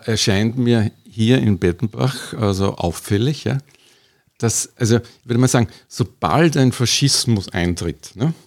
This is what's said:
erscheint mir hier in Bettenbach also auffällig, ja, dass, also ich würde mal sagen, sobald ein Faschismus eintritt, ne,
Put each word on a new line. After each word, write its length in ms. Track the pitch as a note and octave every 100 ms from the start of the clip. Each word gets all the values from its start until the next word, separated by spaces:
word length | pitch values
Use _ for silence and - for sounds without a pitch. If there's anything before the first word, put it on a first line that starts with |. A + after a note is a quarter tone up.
| -
erscheint 540 | G#2+ - G2 A2+ B2
mir 320 | A#2+ A#2 G#2 - -
hier 300 | G#2+ A2 C3
in 180 | A#2+ F#2
Bettenbach 800 | F#2 E2 G#2+ A#2 C3 C3+ - -
also 400 | G#2 F#2+ G2 -
auffällig, 720 | F2 - - G2+ B2 D3 -
ja, 120 | C3+ - _ _ _ _ _ _ _
dass, 400 | A#2 - - _
also 200 | A2 A#2
ich 60 | - -
würde 160 | - A#2+
mal 80 | C3
sagen, 220 | B2+ A2 - _
sobald 680 | - A2 - E2+ B2 E3+ C#3+
ein 160 | C3
Faschismus 800 | - A#2+ - C#3 - - G#2+ -
eintritt, 640 | - F2 E2+ E2+ - - F#2
ne, 200 | D3 D#3+